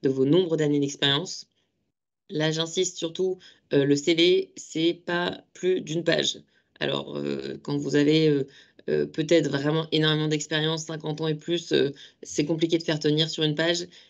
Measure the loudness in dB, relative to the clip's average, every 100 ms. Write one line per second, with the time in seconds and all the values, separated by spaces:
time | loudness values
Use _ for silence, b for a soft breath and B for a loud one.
0 | -2 0 4 4 2 0 2 2 0 0
1 | 0 0 -2 -12 -16 _ _ _ _ _
2 | _ _ -10 -2 -2 0 -2 -2 -4 -4
3 | -8 -4 -4 -4 B B -2 0 4 2
4 | 2 4 4 4 0 -10 -10 -2 0 -2
5 | -4 -2 -2 -6 -14 -4 -2 -2 -2 -4
6 | 0 0 0 -4 -12 _ _ -6 -4 -4
7 | -4 -6 -4 -4 -6 -10 -6 -6 0 2
8 | 4 4 4 2 -2 B B B -4 -2
9 | -2 -2 2 4 4 0 0 0 0 0
10 | 2 2 0 -2 -2 -2 -2 -4 -6 -8
11 | -6 -4 -4 -4 -4 -4 0 2 2 -2
12 | B B -12 -4 -2 0 0 0 -2 -2
13 | 0 2 0 0 -2 0 0 0 -4 B
14 | B